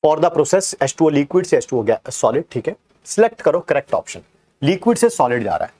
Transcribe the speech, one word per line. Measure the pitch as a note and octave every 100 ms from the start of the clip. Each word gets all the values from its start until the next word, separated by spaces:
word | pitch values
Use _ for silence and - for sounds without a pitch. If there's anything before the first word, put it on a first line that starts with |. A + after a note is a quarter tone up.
| D#3
for | D#3
the | E3
process | E3 D3 F#3 F#3 -
एच | C#3 -
टू | D#3+
ओ |
लिक्विड | D3 C#3+ F#3 F3+
से | C#3+
एच | -
टू | B2+
ओ |
गै-, | G#2+ A2 -
सॉलिड, | - A#2 B2+ E3
ठीक | B2 A2+
है, | G3 _ _
सिलेक्ट | - - A3+ -
करो | - D#3+
करेक्ट | - C#3+ -
ऑप्शन। | F#2 - - - _ _ _
लिक्विड | C#3 F#3 A3+ A#3
से | A#3
सॉलिड | A#3 B2+ A#2+
जा | G#2 E2
रहा | -
है। | _